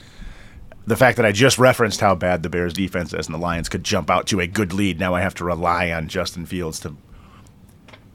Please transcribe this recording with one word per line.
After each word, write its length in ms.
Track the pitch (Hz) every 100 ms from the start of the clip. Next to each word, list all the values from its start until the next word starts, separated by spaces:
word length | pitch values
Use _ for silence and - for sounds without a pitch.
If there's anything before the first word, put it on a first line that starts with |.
| - - - - - - - - -
the 80 | 110
fact 220 | 127 110
that 80 | 110
I 60 |
just 260 | 101 131 -
referenced 420 | 127 120 113 -
how 160 | 104 92
bad 280 | 92 90
the 60 | 82
Bears 240 | 87 87
defense 380 | 85 95 92 87
is 120 | 87 -
and 80 | 80
the 40 |
Lions 300 | 85 85 80
could 140 | 92
jump 260 | - 101 80
out 180 | 90 -
to 120 | 98
a 80 | 87
good 240 | 101 98
lead, 280 | 95 101 82
now 140 | 92 90
I 60 |
have 120 | 95 -
to 80 |
rely 480 | 87 82 85 87 90
on 160 | 82 80
Justin 380 | 92 85 87 82
Fields 340 | 92 80 78
to 140 | - 73 - - - - - - - - - - -